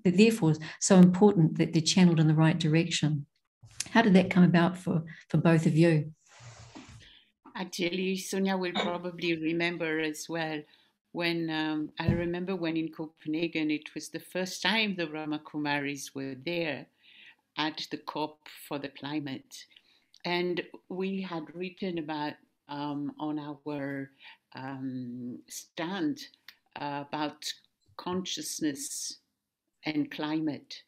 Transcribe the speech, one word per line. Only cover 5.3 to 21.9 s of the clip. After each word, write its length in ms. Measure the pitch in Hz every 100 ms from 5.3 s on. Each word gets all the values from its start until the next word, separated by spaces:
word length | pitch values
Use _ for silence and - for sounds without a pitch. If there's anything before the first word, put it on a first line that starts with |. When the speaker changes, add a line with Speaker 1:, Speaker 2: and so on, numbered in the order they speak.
| 160
Speaker 1:
both 300 | 170 165 160
of 100 | 147
you? 340 | 170 151 156 - _ - - - - - - - - - _ _ - 220
Speaker 2:
Actually, 640 | 185 - 175 190 185 190
Sonia 400 | - 196 190 190
will 140 | 180
probably 640 | 175 175 175 180 170 170 160
remember 640 | 160 170 170 170 160 156
as 260 | 156 151 -
well 340 | 165 160 151 151 _ _ _ _
when, 360 | 165 170 170 160
um, 400 | 156 156 156 151 -
I 80 | 165
remember 480 | 175 175 175 185 185
when 200 | 165 160
in 140 | 160
Copenhagen, 800 | 165 156 _ 156 156 170 165 151
it 240 | 147 -
was 160 | 160 -
the 100 | 165
first 440 | - 180 185 -
time 320 | 185 220 214 175
the 100 | 160
Brahma 360 | 151 151 151 156
Kumaris 680 | 151 147 143 139 139 - 139
were 180 | 135 127
there 440 | 151 170 160 135 - _ _ - - _ _ 151
at 300 | 156 151 -
the 60 | 151
cop 420 | - 147 151 - - - -
for 120 | 147
the 100 | 160
climate. 680 | - 139 151 143 127 - - - _ _ _ _ _ 175
And 380 | 175 180 170 - - -
we 320 | 185 190 196
had 220 | 185 165 156
written 460 | 170 180 - 190